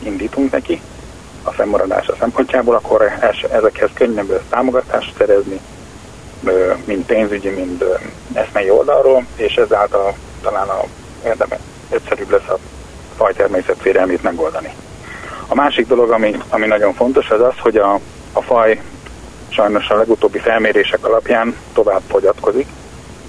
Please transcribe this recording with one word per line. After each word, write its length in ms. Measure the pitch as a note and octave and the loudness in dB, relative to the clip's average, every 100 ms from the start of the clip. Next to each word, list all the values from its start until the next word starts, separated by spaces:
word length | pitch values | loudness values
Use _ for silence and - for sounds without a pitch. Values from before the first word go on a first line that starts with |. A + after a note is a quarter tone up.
indítunk 480 | A2 G2 G#2+ C#3 C3+ | -8 -6 -4 -2 0
neki, 300 | - - E3+ - - - - - - - | 0 -2 -6 -6 -18 -18 -20 -20 -10 -8
a 60 | |
fennmaradása 640 | - G#2 G#2 F#2+ F#2+ - - | -2 0 0 0 0 -2 -2
szempontjából, 560 | A#2+ - C3 C3 A#2 A2+ | -2 0 0 2 2 2
akkor 260 | - A2 | 4 4
es-, 420 | G#2 - A2 - | 4 2 0 0
ezekhez 460 | - A#2+ G#2+ - G#2+ | 0 2 2 2 -2
könnyebb 360 | - A#2+ G#2+ G2 | 2 0 0 -2
lesz 120 | F#2 - | -4 -2
támogatást 640 | A#2+ B2+ B2+ - G#2+ - - | 0 2 0 0 -4 -4 0
szerezni, 420 | G#2 G2+ F#2+ F#2+ - - - - - - - - | 4 4 2 -8 -12 -20 -18 -18 -18 -18 -18 -8
ö, 280 | F#2 F#2 F#2 F#2 - | 0 2 2 0 -4
mind 200 | G2 F2 | -6 0
pénzügyi, 440 | A2 G#2 G2+ F#2+ | 0 0 -2 -4
mind, 320 | F#2+ F2+ F2+ | -6 -6 -4
ö, 120 | F#2 F#2 - - - - | -2 -2 -4 -16 -8 -4
eszmei 300 | A2 G#2+ F#2+ | -2 -2 4
oldalról, 560 | A#2+ C#3+ C#3+ C3+ C3 B2 - | 4 4 4 6 4 2 -4
és 200 | G#2+ - | -2 2
ezáltal 600 | A2 G#2 G#2 G2+ G2 - - - | 2 2 2 2 0 -4 -12 -8
talán 260 | G2+ G2+ G2 | -4 -2 -2
a 160 | G2 G2+ - - - A#2 | -2 -4 -8 -20 -8 -4
érdeme-, 340 | A2 - - - - - | -2 -2 -4 -10 -18 -6
egyszerűbb 420 | A2+ - - - | -6 -4 -6 0
lesz 160 | - - | 0 0
a 100 | F#2+ - - - - - - | -6 -6 -18 -18 -18 -14 -2
faj 180 | G#2 | 0
természetvédelmét 920 | F#2+ G2 F#2 F#2 F#2 F#2+ G2 F#2 F2+ | 2 0 0 -2 -2 2 2 2 0
megoldani. 500 | F2+ E2+ D#2+ D#2+ D#2 - - - - - - - - | -2 -2 -4 -4 -10 -16 -18 -18 -16 -16 -14 -14 -4
A 80 | B2+ | 0
másik 320 | C#3+ C3 A#2 | 2 2 2
dolog, 240 | B2 A#2 | 4 4
ami, 240 | A2+ G#2+ F#2 - | 4 2 -2 -4
ami 160 | A2 A2 | -2 2
nagyon 280 | G#2+ G2+ | 2 2
fontos, 360 | - B2 C3 - | 2 2 2 2
az 120 | A2 | 4
az, 160 | B2 - | 2 2
hogy 180 | A#2 G#2+ | 2 4
a, 220 | G2+ G2 - - - | 4 2 -2 -18 -6
a 80 | G#2 | -4
faj 400 | - A#2+ A2+ G#2+ - - - - - - - | 2 4 4 2 -4 -18 -18 -18 -18 -18 -8
sajnos 400 | - G#2 G#2 - | 0 2 2 2
a 60 | G#2+ | 2
legutóbbi 440 | A2+ A#2 - G2+ | 4 4 2 2
felmérések 640 | A#2 A2+ A2 G#2 G2 - G#2+ | 0 2 2 2 2 0 2
alapján 500 | A2+ - A#2 A#2 A#2+ - | 0 2 0 0 -4 -4
tovább 280 | - G#2 F#2+ - | 0 2 2 0
fogyatkozik. 600 | G2+ F#2+ - G#2+ A#2 D3 - - - - - | 2 2 2 0 0 -2 -8 -18 -20 -20 -20